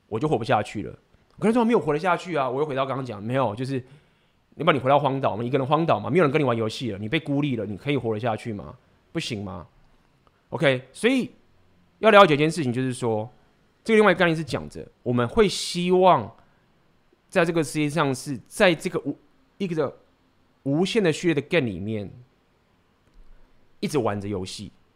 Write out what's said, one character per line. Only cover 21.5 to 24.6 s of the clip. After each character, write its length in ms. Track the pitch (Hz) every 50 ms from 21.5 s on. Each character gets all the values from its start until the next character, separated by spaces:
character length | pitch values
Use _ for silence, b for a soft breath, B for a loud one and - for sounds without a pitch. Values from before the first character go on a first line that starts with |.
| - 170 135
里 140 | 117 95 82
面 280 | 95 107 113 107 101 87 - 123 123 _ _ _ _ _ _ _ _ _ _ _ _ _ _ _ _ _ _ - - - - - - _ _ _ _ _ _ _
一 80 | - 196
直 100 | - 143
玩 220 | 110 110 101 104
着 80 | 98 101
游 160 | 104 92 92
戏， 260 | 92 - -